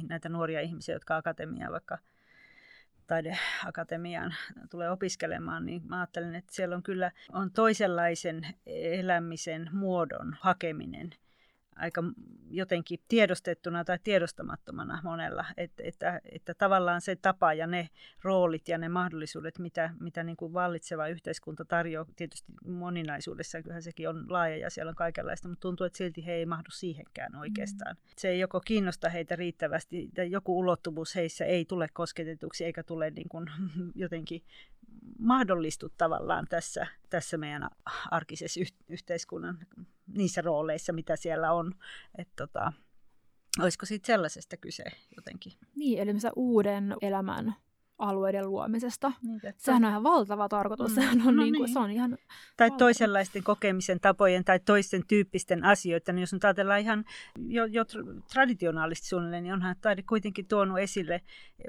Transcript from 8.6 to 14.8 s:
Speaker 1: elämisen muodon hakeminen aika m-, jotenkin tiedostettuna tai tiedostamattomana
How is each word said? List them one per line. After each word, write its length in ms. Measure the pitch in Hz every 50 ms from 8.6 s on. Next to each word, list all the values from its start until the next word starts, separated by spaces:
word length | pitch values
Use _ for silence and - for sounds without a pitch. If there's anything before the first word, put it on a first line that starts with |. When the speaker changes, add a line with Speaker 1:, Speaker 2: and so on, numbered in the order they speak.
| -
Speaker 1:
elämisen 1040 | - - 165 165 165 175 190 185 185 175 170 170 165 165 156 - 170 160 160 170 160 175
muodon 640 | 196 196 190 180 175 165 - - - - 160 151 -
hakeminen 720 | - 185 175 - 175 165 156 151 - - - 147 156 170 - _ _ _ _ _ _ _ _ _ _ _ -
aika 260 | - 165 170 - 170
m-, 120 | 170 175 - - - - - - - -
jotenkin 500 | - 185 185 - 180 170 160 - 175 - _
tiedostettuna 760 | - 226 226 208 185 180 - - 175 165 _ - 175 170 170 175
tai 140 | - 180 180 -
tiedostamattomana 960 | 214 202 185 175 165 - - - - - - - - - -